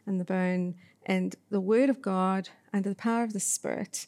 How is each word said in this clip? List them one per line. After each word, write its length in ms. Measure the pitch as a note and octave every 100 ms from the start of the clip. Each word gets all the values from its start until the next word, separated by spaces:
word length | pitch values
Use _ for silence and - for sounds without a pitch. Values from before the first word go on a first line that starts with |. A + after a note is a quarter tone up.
| -
and 140 | F#3+
the 60 | F3
bone. 500 | F#3 F3+ F#3 F3+ F3+ - _ -
And 300 | F#3+ F#3 - -
the 120 | G3
word 280 | F#3 A3+ C4+
of 120 | B3+
God 480 | G3+ F#3+ F#3 F#3+ F3+ - _
under 160 | G3+ G3
the 60 | G3
power 280 | A#3 A#3
of 80 | A#3
the 80 | G#3
Spirit 680 | - - - - F#3 -